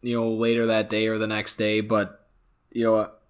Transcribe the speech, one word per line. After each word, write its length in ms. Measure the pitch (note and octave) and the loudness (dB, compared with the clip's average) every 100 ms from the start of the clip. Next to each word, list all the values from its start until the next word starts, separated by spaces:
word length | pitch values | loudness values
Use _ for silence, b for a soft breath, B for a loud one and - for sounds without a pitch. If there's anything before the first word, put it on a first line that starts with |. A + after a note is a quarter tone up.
you 120 | B2 A#2+ | -2 -2
know, 100 | A2+ | -2
later 320 | A2 A#2 A#2 A2+ | 0 0 2 2
that 240 | A2 G#2 | 0 0
day 180 | G#2+ A2 | 0 0
or 100 | A2 | 0
the 100 | A2 | -2
next 280 | G#2+ G#2 - | -4 -6 -2
day, 220 | G#2+ G#2+ | 0 0
but, 480 | G#2+ A2 G2 - _ _ _ _ _ | 2 0 0 -6 _ _ _ _ _
you 120 | A#2 | -2
know 260 | A2+ A2 G#2 - _ | 2 2 0 -8 _